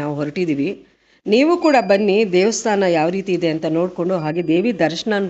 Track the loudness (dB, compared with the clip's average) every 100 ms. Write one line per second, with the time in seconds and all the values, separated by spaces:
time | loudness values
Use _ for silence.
0 | -4 -4 -6 -4 -2 -2 -4 -6 -16 _
1 | _ _ 0 2 4 2 4 2 4 2
2 | 2 2 2 2 2 0 -2 0 2 2
3 | 0 -2 -2 -2 -2 -2 -2 -2 -2 -2
4 | -2 -2 -2 -4 0 0 0 0 -2 -2
5 | -4 -2